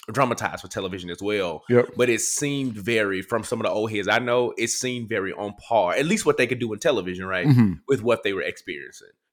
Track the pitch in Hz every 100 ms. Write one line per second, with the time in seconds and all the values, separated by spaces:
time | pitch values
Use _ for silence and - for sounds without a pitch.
0 | - 113 127 113 104 - 95 107 95 92
1 | 87 87 101 104 87 78 - 120 123 -
2 | 123 110 - - 143 143 131 104 98 113
3 | 101 95 92 117 104 117 104 101 110 107
4 | 98 113 123 123 123 - 117 - 127 123
5 | 110 110 95 - 101 - - 113 87 92
6 | 151 214 156 139 127 123 117 104 160 117
7 | 90 90 95 92 147 127 107 78 - 131
8 | 113 113 101 95 76 - - 73 65 -
9 | - _ _